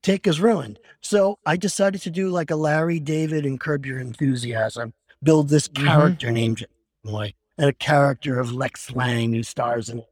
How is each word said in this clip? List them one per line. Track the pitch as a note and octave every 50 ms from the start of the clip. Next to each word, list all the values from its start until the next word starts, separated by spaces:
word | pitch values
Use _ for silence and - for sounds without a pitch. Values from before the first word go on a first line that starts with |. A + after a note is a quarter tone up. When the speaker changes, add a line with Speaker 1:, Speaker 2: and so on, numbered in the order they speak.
| -
Speaker 1:
take | - G3 F#3+ - G3+
is | D#3 D3
ruined. | F#3 A#3 A3+ F3+ C3 A2 G#2 - _ _ - _
So | - - G#3 G#3 F#3+ G3 G#3 _ _
I | E3 D#3 F3+
decided | F3 G3 - - G3 G3 F#3+ F#3+
to | - F#3
do, | D#3+ F3+ G3 F#3
like, | F3+ F3 E3 D3+
a | E3
Larry | D#3 D#3 D3+ D3+ D#3 D#3+ E3+ E3+ E3
David | D3 C#3 D#3 D#3 D#3+ D#3 D#3 D#3 D3
and | C#3 C3+ B2
Curb | - D#3+ D3+ C#3+ C3+
Your | C3+ C3 C3
Enthusiasm, | B2+ B2+ A#2 - D3+ C3+ C3 A#2+ A#2+ A#2+ A#2 A2+ A2 A2 - - A#2 A2+ - _ _ _ _ _ -
build | D3+ D#3+ D#3 D3+ C#3+
this | D3 D3+ - -
Speaker 2:
Mm-hmm. | D3 C#3 C#3 C#3+
Speaker 1:
character | C#3+ D3+ D3 E3+ F#3 D#3 - A#2+
named | A#2 A#2 A#2 A2+ A2+ -
Jeff | - - _ _ _ _ _ _ _
Nimoy | G#2+ G#2 G#2+ G#2+ G#2 - _ _ _ _ -
and | D3+ C#3+
a | C3
character | _ - - D#3 C#3+ C#3 C#3+ C3+ - - D3 B2+ B2
of | B2+ A#2+
Lex | B2 B2 C3+ B2+ _ - - -
Lang | B2+ B2 B2 B2+ A#2+ A#2 A#2 A#2 A#2
who | A2+ A2+
stars | - - - B2 A#2+ A#2+ A#2+ A2 -
in | A#2 A#2+ A2+ _